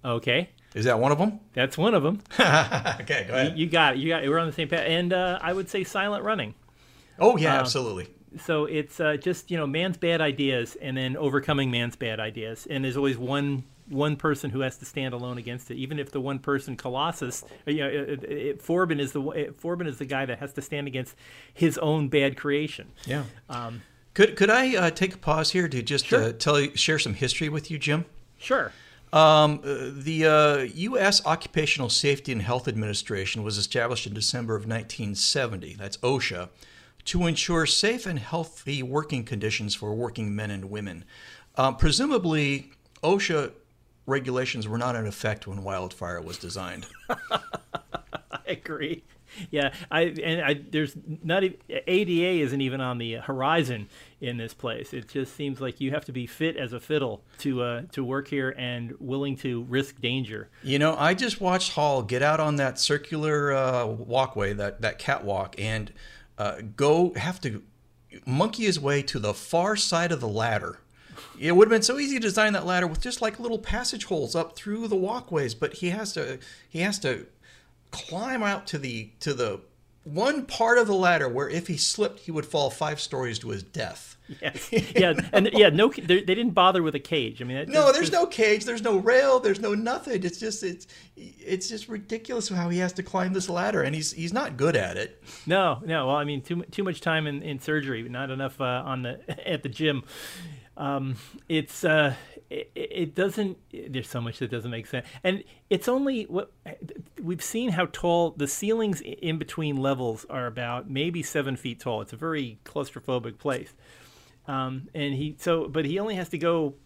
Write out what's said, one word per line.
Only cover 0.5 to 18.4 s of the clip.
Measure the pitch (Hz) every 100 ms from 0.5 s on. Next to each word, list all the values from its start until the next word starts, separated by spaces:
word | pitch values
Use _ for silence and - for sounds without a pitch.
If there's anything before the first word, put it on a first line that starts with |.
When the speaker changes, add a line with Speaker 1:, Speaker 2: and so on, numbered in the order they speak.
| - _ -
Speaker 2:
Is | 113
that | 117
one | 127
of | 147
'em? | 202 208 -
Speaker 1:
That's | - 135 -
one | 185 208
of | 143
'em. | 202 -
Speaker 2:
<laughs> | -
Okay, | 220 147 113 135 - 110 113 139 98
go |
ahead. | 123 135 160
Speaker 1:
You, | 165
you |
got | 165 151 131
it. |
You | 156
got | 165
it. | 139
We're | 156
on | 165
the |
same | 147 160
page. | 170 -
And, | 165 175
uh, | 180 180 180
I | 160
would | 185 185
say | 202
Silent | 185 202 202 202
Running. | 202 214 110 - - _ _ - - -
Speaker 2:
Oh, | 202 233
yeah, | 156 139
Speaker 1:
Um, |
Speaker 2:
absolutely. | 127 139 120 95 90 - - 160
Speaker 1:
so | - 156 151
it's, | 156 147 -
uh, | 156 151
just, | 165 175 -
you | 170
know, | 147
man's | 147 185 175
bad | 170 165
ideas | 156 139 139 127 120 -
and | 143 131
then | 131 135
overcoming | 151 139 139 143 135
man's | 120 120 -
bad | 120 110
ideas. | 110 110 110 113 -
And | 143 131
there's | 127
always | 139 123
one, | 127 139 143 135 131 - -
one | 139 147 147
person | 160 139 143
who | 123
has | 131 -
to | -
stand | - 131 123
alone | 123 123
against | 120 123 -
it, | 117
even | 131 147
if | 135
the | 143
one | 131 135
person, | 135 139 139 123
Colossus, | 131 123 156 165 123 123 - - -
uh, |
you | 151
know, | 139
uh, | 147 139
uh, | 139 - 147